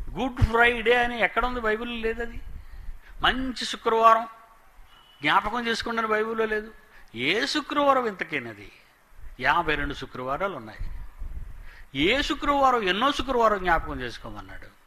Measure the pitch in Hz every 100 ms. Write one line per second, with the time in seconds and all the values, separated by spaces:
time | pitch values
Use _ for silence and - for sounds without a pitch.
0 | - 143 254 247 214 226 233 240 220 247
1 | 240 240 190 - 247 247 220 214 240 233
2 | 220 226 233 233 - - - - - -
3 | - - - 247 262 233 233 220 233 226
4 | 226 226 233 - - - - - - -
5 | - - 143 175 202 240 233 220 247 226
6 | 220 214 220 226 220 214 214 - - -
7 | - 113 131 196 269 302 262 294 285 262
8 | 240 185 170 147 117 101 95 - _ _
9 | _ - - - 127 160 156 147 143 139
10 | - - 127 143 196 156 107 - - -
11 | - - - - - - - - - 135
12 | 160 262 285 302 294 285 262 240 196 185
13 | 262 277 262 254 220 208 180 165 156 139
14 | 123 110 117 104 98 - - -